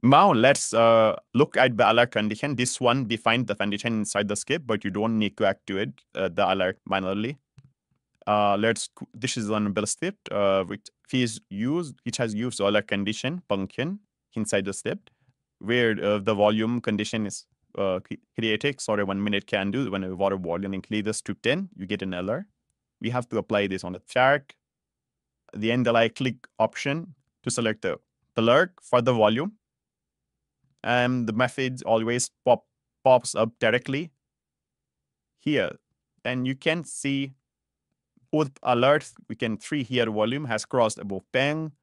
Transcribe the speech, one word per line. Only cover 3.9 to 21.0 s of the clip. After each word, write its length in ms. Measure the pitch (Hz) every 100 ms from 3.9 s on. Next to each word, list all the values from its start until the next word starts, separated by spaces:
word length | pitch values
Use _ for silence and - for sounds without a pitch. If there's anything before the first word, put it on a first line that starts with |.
inside 340 | 110 104 101 104
the 80 | 104
script, 320 | - 156 131
but 180 | 107 104
you 60 |
don't 260 | 98 110 113
need 180 | 104 -
to 80 | 101
activate, 440 | 98 - 95 123 135 _
uh, 160 | - 92
the 240 | 85 95
alert 240 | 95 92 95 -
manually. 520 | 95 92 98 113 147 _ _ _ _ _ _ _ _ -
Uh, 280 | 104 104 101
let's, 320 | 110 113 - - -
this 240 | 104 127 -
is 120 | 107
one 220 | 107 104
build 180 | 98 104
script, 420 | - 170 202 -
uh, 320 | 101 101 98 90
which 220 | 101 - _ _
is 300 | 127 120 110 _
used, 460 | 98 117 160 165 -
which 140 | - -
has 180 | 120 104
used 240 | 123 -
the 100 | 101
alert 180 | 104 104
condition 540 | 101 101 107 127 180 -
function 500 | 98 95 - 139 202 _ _ _
inside 320 | - 104 104 98
the 80 |
script, 360 | 98 - 202 _ _ _ _ _ _
where, 380 | 98 120 117 107
uh, 160 | 101 104
the 160 | 98 104
volume 440 | 104 107 110 120
condition 460 | 113 104 104 113 104
is, 220 | - - _ _ -
uh, 220 | 98 92
cre-, 220 | - - _ -
created. 420 | 113 107 143 139
Sorry, 240 | - 104
one 180 | 101 98
minute 240 | 104 101 -
can 240 | 104 98
do. 180 | 113 127
When 120 | 98
the 140 | 95 92
water 220 | 98 95
volume 380 | 87 87 98 98
increases 480 | - 107